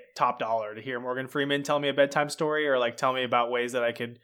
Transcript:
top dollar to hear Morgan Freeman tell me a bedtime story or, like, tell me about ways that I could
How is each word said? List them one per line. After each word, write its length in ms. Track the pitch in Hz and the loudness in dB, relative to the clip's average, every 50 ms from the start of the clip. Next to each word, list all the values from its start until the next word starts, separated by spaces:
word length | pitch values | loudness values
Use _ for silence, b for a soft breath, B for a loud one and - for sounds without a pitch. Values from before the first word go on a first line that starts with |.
| - - - - | -6 -12 -2 0
top 220 | 147 123 123 - | 0 0 0 0
dollar 340 | 127 110 113 113 107 107 107 | -2 -2 -2 -2 -2 -4 -8
to 80 | 110 | -10
hear 180 | 120 135 127 120 | -8 -6 -6 -6
Morgan 280 | 127 127 123 131 131 123 | -4 -4 -4 -4 -6 -4
Freeman 340 | - 147 139 143 143 143 | -2 -2 0 0 0 -2
tell 160 | 139 156 147 143 | 0 0 0 2
me 100 | 143 143 | 2 0
a 40 | 135 | 4
bedtime 360 | 143 139 139 - 151 147 147 | 4 4 4 4 0 0 0
story 380 | - - 165 151 151 151 151 147 | -2 -2 -2 0 0 0 2 2
or, 120 | 131 127 | 2 2
like, 180 | 120 117 120 - | 2 0 -2 0
tell 160 | 143 131 127 | 0 0 2
me 100 | 131 127 | 0 0
about 280 | 120 123 120 120 120 | 2 2 2 2 2
ways 220 | 123 120 120 123 123 | 0 -2 -2 0 0
that 100 | 127 117 | 0 0
I 80 | 117 | 0
could 260 | 117 - 120 120 120 - | -2 -2 -6 -8 -8 -14